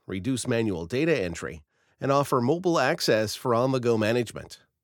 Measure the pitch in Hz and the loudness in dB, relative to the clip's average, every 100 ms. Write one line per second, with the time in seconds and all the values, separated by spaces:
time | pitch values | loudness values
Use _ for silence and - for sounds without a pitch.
0 | - 92 101 127 127 117 113 85 85 123 | -10 -6 -4 -4 -2 0 0 -2 -4 -2
1 | 170 143 90 80 69 80 - _ _ - | 0 0 -2 -6 -10 -12 -18 _ _ -6
2 | 135 139 139 131 120 170 180 165 131 170 | 0 2 2 2 2 2 2 2 2 2
3 | - 110 107 - 131 113 131 131 120 113 | 2 2 2 -2 0 2 2 0 2 2
4 | 107 120 113 71 76 - _ _ | 2 0 -2 -8 -16 -18 _ _